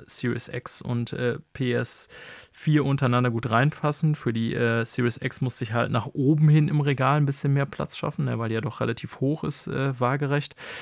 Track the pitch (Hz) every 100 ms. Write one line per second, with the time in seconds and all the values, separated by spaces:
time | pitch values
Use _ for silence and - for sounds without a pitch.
0 | - - 123 117 - 123 - - - 120
1 | 117 - 123 - - - 123 120 123 -
2 | - - - - - - 156 147 139 139
3 | 131 123 123 113 117 113 147 - 151 147
4 | 156 151 123 113 113 - 117 117 113 -
5 | 120 - 135 - 127 - 110 117 110 117
6 | - - 135 156 156 156 151 151 143 135
7 | 131 147 143 139 143 139 139 - 147 -
8 | 151 156 135 113 113 110 113 - 117 117
9 | - - 135 156 151 139 - 131 135 127
10 | 123 143 139 143 - - - -